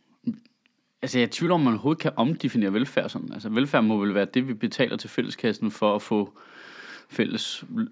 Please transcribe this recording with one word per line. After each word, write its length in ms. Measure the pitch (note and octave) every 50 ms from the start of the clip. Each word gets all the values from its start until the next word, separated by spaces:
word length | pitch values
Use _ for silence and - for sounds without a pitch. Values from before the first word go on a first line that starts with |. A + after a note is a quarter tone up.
| _ _ _ _ _ - - - _ _ _ _ _ _ _ _ _ _ _ _
Altså, 180 | - B2+ - B2+
jeg 120 | A#2+ A2+
tvivler, 240 | - - E3 E3+ F3+
om 60 | E3+
man 120 | C#3+ B2+ A2+
overhovedet 280 | G2+ A#2 C#3 E3 -
kan 100 | - D#3 -
omdefinere 580 | - A#2 C#3+ E3 - - B2 - A#2+ G#2 G2 G2
velfærd 360 | A2 C3 C#3 - - E2+ G#2
sådan. 240 | - - - - -
Altså, 160 | - G#2 A2
velfærd 340 | A2 A#2 C#3 C#3+ D#3 C#3 A2+
må 140 | A2 A2 G#2
vel 160 | G2+ G#2 G2
være 100 | G2+ G2 F#2 -
det, 140 | B2+ C3 C3+
vi 60 | A#2+
betaler 440 | G#2+ - G#2+ - - C3 - - A2
til 120 | - A2+
fælleskassen 600 | - - A#2 G2+ - - - A2+ G#2 - A#2 G#2+
for 240 | G#2 - A2 G#2 G#2
at 60 | G#2+
få 320 | - - A2+ G#2 G2+ G2+ - - - - - - - - - - - - - - - _
fælles, 540 | - - A2 - - A2 - - - - - - - A2+ A2 -